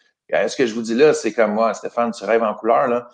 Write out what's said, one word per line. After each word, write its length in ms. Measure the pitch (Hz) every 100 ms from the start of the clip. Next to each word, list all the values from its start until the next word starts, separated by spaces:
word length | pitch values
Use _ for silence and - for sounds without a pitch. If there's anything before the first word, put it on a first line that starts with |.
| _ _ -
Euh, 140 | 80 107
ce 80 | -
que 100 | 123
je 80 |
vous 80 | 110
dis 120 | 113 113
là, 160 | 151
c'est 180 | 151 -
comme, « 200 | - 107
Moi, 180 | 104 113
Stéphane, 380 | 101 104 - 120
tu 140 | 107
rêves 180 | 98 113
en 100 | 110
couleur, 340 | 107 110 123 139
là. » 180 | 120 120